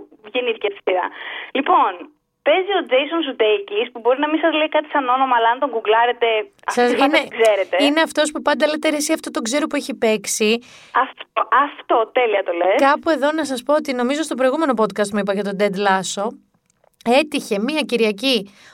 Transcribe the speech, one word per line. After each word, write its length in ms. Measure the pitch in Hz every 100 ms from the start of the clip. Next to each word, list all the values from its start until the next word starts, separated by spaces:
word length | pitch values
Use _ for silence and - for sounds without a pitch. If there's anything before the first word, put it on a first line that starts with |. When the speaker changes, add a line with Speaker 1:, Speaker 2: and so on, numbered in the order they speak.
| - - -
Speaker 1:
γεννήθηκε 320 | 254 247 220 202
αυτή 100 | 202
η 20 | -
σειρά;» 180 | 180 - - - - - 254
Λοιπόν, 320 | 294 359 233 180 - _ _ _ 269
παίζει 260 | 339 381 370
ο 20 | 240
Jason 300 | 262 285 330 269
Sudeikis, 580 | - 214 202 202 202 247
που 80 | 240
μπορεί 160 | 226 254
να 40 | 302
μην 80 | 311
σας 80 | 330 302
λέει 120 | 311 302
κάτι 120 | 302
σαν 100 | 294 254 254
όνομα, 180 | 269 240
αλλά 100 | 226
αν 40 | 254
τον 80 | 285
γκουγκλάρετε, 540 | 226 208 220 240 240 226 220 - _ -
αυτή 140 | -
Speaker 2:
Σας 100 | 240
Speaker 1:
τη 60 | 247
φάση 80 | 285
Speaker 2:
είναι, 120 | 311 254
Speaker 1:
την 60 | 240
ξέρετε. 380 | 220 202 190 180
Speaker 2:
είναι 160 | 285 311 302
αυτός 180 | 302 302
που 80 | 302 285
πάντα 160 | 294 302
λέτε, 160 | 302 311
«Ρε 60 | 294
εσύ, 100 | 294 311
αυτό 100 | - 320
τον 60 | 226
ξέρω 160 | 285 302
που 100 | 285
έχει 120 | 247 240
παίξει». 480 | 226 214 208 - 214 233 - - - -
Speaker 1:
Αυτό, 200 | 262 - - - - 240 285
αυτό, 300 | - - 277 220 254
τέλεια 240 | 233 202 190
το 40 | 170
λες. 160 | 180 226 277
Speaker 2:
Κάπου 200 | 294 330 294
εδώ 120 | 285 320
να 40 | 277
σας 100 | 254 -
πω 60 | 302
ότι 100 | 294 247
νομίζω 200 | 247 285 311
στο 60 | 247
προηγούμενο 320 | 262 294 311 226
podcast 260 | 214 202 202
μου 80 | 208
είπα 100 | 202 202
για 60 | 202
τον 80 | 190
Ted 160 | 208 185 202
Lasso, 380 | 190 180 - 214 277 _ _ _ _ _ _ 233 254
έτυχε 360 | 302 277 - 196 233
μία 140 | 311 226
Κυριακή 460 | 233 220 202 269 240 196 _ -